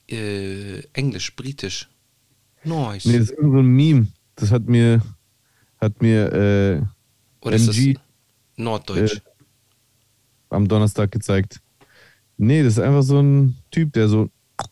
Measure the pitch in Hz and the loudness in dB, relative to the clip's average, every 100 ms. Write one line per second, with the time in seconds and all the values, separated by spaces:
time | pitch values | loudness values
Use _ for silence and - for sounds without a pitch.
0 | _ 113 104 101 98 98 101 98 - - | _ -10 -8 -8 -8 -10 -12 -14 -12 -6
1 | 139 95 - - 127 139 95 - - _ | -4 -4 -10 -12 -14 -12 -12 -12 -16 _
2 | _ _ _ _ _ _ 156 160 120 101 | _ _ _ _ _ _ -8 -6 -6 -4
3 | 117 120 110 - 151 135 127 127 156 139 | 0 0 0 -2 0 4 4 4 4 2
4 | 104 - _ - 101 120 110 120 117 117 | 2 -4 _ -6 -2 -2 2 2 4 2
5 | - - _ _ _ _ _ _ 110 - | 0 -10 _ _ _ _ _ _ -6 0
6 | 113 110 104 - 101 101 98 82 - - | 0 2 0 0 2 2 2 0 -4 -8
7 | _ _ _ _ 113 110 113 107 135 135 | _ _ _ _ -2 2 2 2 0 0
8 | - _ _ _ _ - 117 107 - 92 | -6 _ _ _ _ -10 -6 -6 -6 -2
9 | 104 104 - _ _ _ _ _ _ _ | -2 -4 -12 _ _ _ _ _ _ _
10 | _ _ _ _ _ 98 101 107 104 - | _ _ _ _ _ -2 0 2 0 0
11 | 101 110 - 98 95 - _ _ _ _ | -4 -4 -2 -2 -2 -10 _ _ _ _
12 | _ _ _ - 107 151 131 110 101 143 | _ _ _ -2 0 2 2 2 2 2
13 | 135 139 143 139 135 123 _ - 156 117 | 2 2 4 4 2 0 _ -2 -2 0
14 | 107 107 101 - _ - - | 2 2 0 -6 _ -16 -16